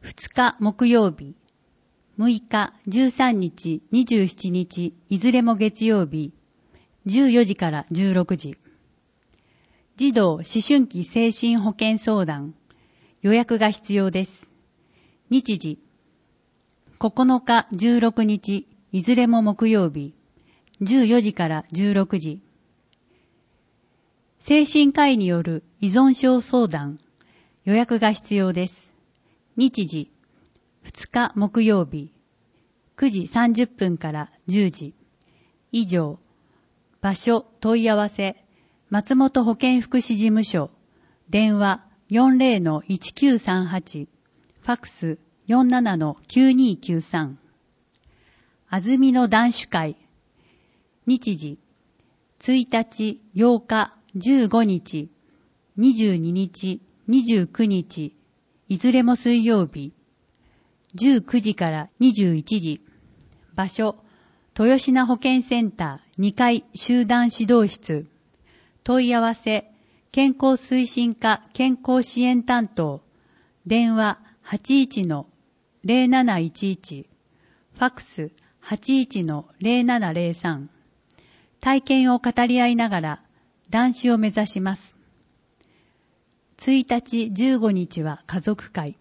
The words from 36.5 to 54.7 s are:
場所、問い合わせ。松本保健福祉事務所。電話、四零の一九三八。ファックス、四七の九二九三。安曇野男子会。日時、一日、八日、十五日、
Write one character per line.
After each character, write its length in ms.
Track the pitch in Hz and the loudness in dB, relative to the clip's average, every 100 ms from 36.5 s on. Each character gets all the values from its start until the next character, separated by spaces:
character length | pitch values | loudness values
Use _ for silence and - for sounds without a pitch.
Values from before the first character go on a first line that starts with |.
| _ _ _ _ _ | _ _ _ _ _
場 160 | 196 185 | -6 -4
所、 300 | - 202 - _ | 0 0 -2 _
問 240 | 220 233 | -2 0
い 80 | 226 | 2
合 60 | 208 | 0
わ 120 | 208 | -2
せ。 360 | - 196 - _ _ _ _ _ | -4 -8 -8 _ _ _ _ _
松 260 | 208 208 262 | -4 0 2
本 260 | 269 269 | 2 2
保 140 | 233 226 | 0 0
健 240 | 254 254 | 2 0
福 160 | 226 254 | 0 -2
祉 180 | - | -2
事 40 | 220 | 0
務 260 | 220 214 | 2 2
所。 260 | 214 175 139 _ _ _ _ _ _ | 0 -4 -6 _ _ _ _ _ _
電 280 | 202 220 208 | 0 2 2
話、 260 | 202 180 _ _ _ | 0 -2 _ _ _
四 300 | 220 262 254 | 2 4 6
零 220 | 262 220 | 4 2
の 240 | 165 156 - | 0 -2 -4
一 260 | 190 - | -8 -8
九 260 | - 285 240 | 0 2 2
三 280 | - 185 185 | 0 -2 -2
八。 420 | 185 165 151 143 _ _ _ _ _ | -6 -8 -14 -14 _ _ _ _ _
フ 80 | - | -6
ァ 40 | |
ッ 20 | 240 | -6
ク 100 | - | -6
ス、 300 | - 165 156 _ _ - | -10 -8 -8 _ _ 0
四 220 | 240 254 | 2 4
七 280 | 254 233 180 | 2 0 -2
の 200 | 156 143 _ | -4 -6 _
九 240 | - 262 | 4 4
二 260 | 254 254 185 | 6 2 0
九 240 | - 170 | -4 -6
三。 380 | 160 170 151 139 _ _ _ _ _ _ _ _ _ _ _ _ _ | -4 -6 -6 -10 _ _ _ _ _ _ _ _ _ _ _ _ _
安 300 | 185 185 262 | -6 0 2
曇 140 | 269 | 4
野 160 | 247 240 | 4 2
男 240 | 214 240 | 4 2
子 160 | 233 - | 0 -4
会。 280 | 170 160 147 _ _ _ _ _ _ _ _ _ _ - | -4 -4 -8 _ _ _ _ _ _ _ _ _ _ -2
日 300 | 247 240 185 | -2 -2 -6
時、 240 | 151 147 _ _ _ _ _ _ _ _ | -8 -14 _ _ _ _ _ _ _ _
一 260 | - 254 247 | 0 0 0
日、 540 | 226 226 - 214 - _ | -4 -4 -6 -8 -8 _
八 280 | 185 233 240 | 0 2 2
日、 400 | - 220 208 _ _ 190 | 0 -4 -4 _ _ -8
十 320 | 180 269 220 | 0 2 2
五 160 | 233 | 2
日、 440 | 226 | 2